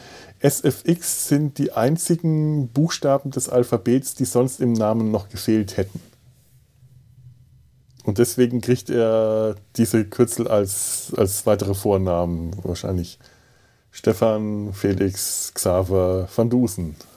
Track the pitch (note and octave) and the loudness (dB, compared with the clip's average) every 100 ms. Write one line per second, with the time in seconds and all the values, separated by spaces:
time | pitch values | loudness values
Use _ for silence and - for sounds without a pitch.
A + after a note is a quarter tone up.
0 | - - - - C#3 - C#3+ - - E3+ | -16 -20 -20 0 0 2 0 0 0 -2
1 | - - - C#3+ D3+ - C#3+ - A#2+ E3 | -2 -6 0 0 0 -2 -4 0 2 2
2 | - E3+ E3 D#3 D3+ D3+ B2+ A#2 D#3+ - | 0 0 0 0 0 0 0 0 0 0
3 | C#3+ C3+ C#3+ C3 - B2 B2 A2+ A#2 C3 | 0 0 0 -6 0 2 2 0 2 2
4 | C3 - B2+ B2 B2+ - B2 A2+ G#2+ A2+ | 0 -4 0 2 0 0 0 2 2 2
5 | A2 G#2+ - G2+ - A2 G2+ - G2 - | 0 -2 -4 -6 0 0 0 -4 -4 -8
6 | - _ _ _ _ _ _ _ - - | -18 _ _ _ _ _ _ _ -20 -20
7 | - - - - _ _ _ _ _ - | -20 -20 -20 -20 _ _ _ _ _ -8
8 | - G2+ A#2+ - B2 A#2+ A#2+ B2 - A#2 | -2 2 2 2 2 2 0 -2 0 0
9 | A2+ A2 A2 A2 A2 G2+ - - A2+ A2+ | 2 2 2 2 0 -4 -6 -2 2 2
10 | G2+ - A#2+ - A2+ G#2+ G2 - - - | 0 0 0 0 0 0 0 -4 -6 -8
11 | - - G3 - - G3+ G3 G2 G#2 G2 | -6 -2 0 0 0 0 0 -2 0 2
12 | F#2 F2 F2 E2+ E2 F#2 F2 F2 - F#2 | 2 0 0 -2 -6 -8 -6 -6 -4 -4
13 | E2+ - - _ _ _ _ _ _ - | -6 -10 -20 _ _ _ _ _ _ -4
14 | - G#2+ A#2 G#2+ G#2+ G#2+ G#2 F#2+ G2+ F#2+ | -2 2 2 2 -2 -4 -6 -4 -2 0
15 | G2 G2 - - - - G2 F2+ F#2 F#2+ | 0 -2 -6 -6 -8 -4 0 0 2 2
16 | F2+ F#2 F2+ - A#2 B2 A#2+ - E2+ D2+ | 2 0 -2 0 2 2 0 -2 -8 -10
17 | - | -14